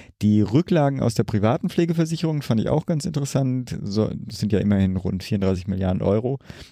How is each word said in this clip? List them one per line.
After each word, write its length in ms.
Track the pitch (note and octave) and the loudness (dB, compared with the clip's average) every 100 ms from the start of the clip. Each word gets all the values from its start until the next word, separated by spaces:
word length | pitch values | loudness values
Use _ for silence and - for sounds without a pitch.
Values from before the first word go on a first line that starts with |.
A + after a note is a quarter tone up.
| - _ | -20 _
Die 220 | G#2 G#2 | 4 4
Rücklagen 580 | G2+ A#2+ - E3+ C#3+ C3+ | 4 2 2 2 2 2
aus 140 | A2+ | 0
der 100 | - | 0
privaten 460 | G#2+ G#2 G#2+ B2 F3+ | -2 2 2 0 -2
Pflegeversicherung 720 | - E3+ E3 D#3+ E3 D#3+ D3+ | 0 0 0 0 -2 -2 -2
fand 180 | - A2+ | 0 0
ich 80 | - | 2
auch 180 | D3+ - | -2 0
ganz 200 | D#3+ - | -2 -2
interessant. 720 | D3 C#3+ C#3 C3+ B2+ A#2+ - | -4 -2 0 0 -2 -4 -8
So, 280 | G2+ G2+ G#2+ | -4 0 0
das 240 | - A#2+ - | -2 -10 -6
sind 140 | G#2 | 0
ja 60 | G2 | 2
immerhin 380 | G#2 G2 F#2+ F#2 | 4 4 2 0
rund 260 | F#2+ F#2+ | -2 -4
vierunddreißig 440 | - G#2+ F#2+ F#2 F#2 | -4 -2 0 -2 -4
Milliarden 340 | F#2+ F#2 F#2+ | -2 -2 0
Euro, 360 | G2 G#2+ B2 C3+ - - - | 0 0 0 -6 -10 -20 -20